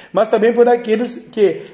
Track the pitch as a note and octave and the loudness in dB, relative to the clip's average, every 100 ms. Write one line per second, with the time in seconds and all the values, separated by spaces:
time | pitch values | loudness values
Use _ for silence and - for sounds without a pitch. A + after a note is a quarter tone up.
0 | - F#3 A3 A3 A3+ A#3 A#3+ A#3+ A3 G#3+ | -6 -2 0 2 2 2 2 2 0 -4
1 | B3 - - G#3+ F#3+ D#3+ - | -4 -10 -10 -2 0 0 -10